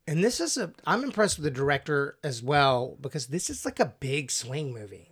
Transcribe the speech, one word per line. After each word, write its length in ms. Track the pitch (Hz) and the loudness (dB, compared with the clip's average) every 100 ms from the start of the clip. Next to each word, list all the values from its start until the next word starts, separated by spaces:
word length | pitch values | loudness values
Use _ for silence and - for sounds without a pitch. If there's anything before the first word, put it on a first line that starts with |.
| - | -2
And 180 | 156 | 2
this 160 | 220 247 | 2 2
is 160 | 330 269 | -2 -2
a, 160 | 180 - 151 | -4 -6 0
I'm 180 | 214 | 0
impressed 320 | 277 208 202 - | 0 2 2 2
with 60 | |
the 60 | 147 | -2
director 680 | 131 139 139 - 143 139 - | 0 2 2 0 0 0 -4
as 180 | 147 117 | -6 -4
well, 540 | 123 147 139 123 131 - | 2 6 6 4 0 -6
because 260 | 135 151 123 | -8 -8 -6
this 240 | 165 - | -4 -4
is, 140 | 262 | -6
like, 140 | - - | -4 0
a 160 | 165 - | 0 -2
big 300 | 135 143 127 | -4 -2 -2
swing 420 | - 117 143 139 | -4 -4 -6 -6
movie. 380 | 117 104 95 - | -8 -12 -16 -20